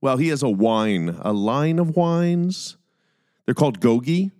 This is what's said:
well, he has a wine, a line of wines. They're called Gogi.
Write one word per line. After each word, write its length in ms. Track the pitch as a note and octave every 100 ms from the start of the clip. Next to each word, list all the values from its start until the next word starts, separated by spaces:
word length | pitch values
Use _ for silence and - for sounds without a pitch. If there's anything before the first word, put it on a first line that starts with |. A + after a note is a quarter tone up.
well, 160 | C#3 B2+
he 100 | -
has 160 | C#3
a 60 | C#3
wine, 640 | G2 A2 A2 A2 G2 E2 E2+
a 100 | -
line 480 | G#2 G2+ B2+ D#3 E3
of 160 | E3+ D#3+
wines. 800 | E3+ E3+ F3 F3 F3 F#3 - - _ _ _ _ _ _ -
They're 100 | -
called 240 | D3 G#2+
Gogi. 520 | B2 A#2 B2 E3+ G3 -